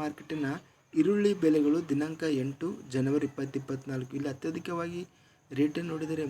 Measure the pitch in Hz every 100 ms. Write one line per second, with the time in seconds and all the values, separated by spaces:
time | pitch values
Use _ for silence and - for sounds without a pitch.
0 | 151 147 - 156 139 147 - _ _ -
1 | 156 208 202 190 165 156 147 156 165 143
2 | 156 160 160 139 131 139 165 208 - 135
3 | 135 143 143 131 135 135 131 135 135 131
4 | 127 135 143 135 165 165 170 170 170 175
5 | 180 _ _ _ _ 131 147 160 170 160
6 | 156 160 147